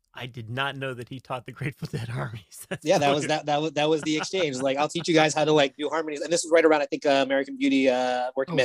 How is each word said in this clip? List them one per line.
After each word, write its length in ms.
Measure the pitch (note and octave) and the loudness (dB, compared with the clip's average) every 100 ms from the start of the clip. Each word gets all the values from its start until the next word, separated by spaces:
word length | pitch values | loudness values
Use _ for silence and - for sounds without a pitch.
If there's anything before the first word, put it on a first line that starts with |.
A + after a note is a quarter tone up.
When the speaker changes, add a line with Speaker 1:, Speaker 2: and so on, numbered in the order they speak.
| _ | _
Speaker 1:
I 140 | - B2 | -14 -14
did 240 | A#2+ A2 | -12 -10
not 260 | B2 C#3 C3+ | -4 -4 -4
know 200 | C3+ B2 | -8 -8
that 120 | A#2+ | -12
he 120 | C3 | -14
taught 260 | - B2+ - | -10 -10 -10
the 60 | |
Grateful 360 | B2 C#3 - D3+ | -8 -8 -8 -10
Dead 160 | B2+ A2+ | -8 -8
<laughs> 20 | |
harmonies. 560 | B2 C3+ G#2+ - - - | -8 -8 -10 -16 -20 -12
That's 160 | F#3 | -8
Speaker 2:
Yeah, 140 | D#3 F#3 | 0 2
that 120 | C#3+ | 4
was, 120 | D3 D3 | 2 0
Speaker 1:
brilliant. 180 | D3+ D3 | -2 0
Speaker 2:
that, 80 | |
that 80 | D3 | -2
was, 100 | D#3 | 0
that 140 | C#3+ D3+ | -2 0
was 120 | D#3 | 0
the 160 | D#3 D#3 | 0 -4
exchange. 400 | - F#3+ D#3+ B2+ | -2 -2 -2 -2
Like, 200 | C3+ C3+ | -2 0
"I'll 100 | D3+ | -2
teach 200 | E3+ E3 | -2 2
you 60 | |
guys 220 | D#3 D#3 D3+ | 4 4 2
how 100 | D3+ | 2
to, 60 | |
like, 240 | D3+ C#3 - | 4 2 0
do 100 | C#3+ | -4
harmonies." 340 | D#3 D#3 D3 | -4 -4 -6
And 120 | D3 | -2
this 100 | E3+ | -2
is 60 | E3 | 4
right 140 | E3 D#3+ | 4 6
around, 160 | D3+ | 4
I 60 | C#3+ | 2
think, 180 | D3 D3 | -2 2
uh, 160 | C#3 | 2
American 340 | C3 C#3 C3+ C3+ | 2 0 -2 -2
Beauty, 300 | C#3 C3+ C3 | 2 4 4
uh, 420 | B2 B2+ B2 B2+ - | 2 0 0 -2 -4
Working 180 | C3+ | -2
Speaker 3:
Oh, 40 | D#3+ | 0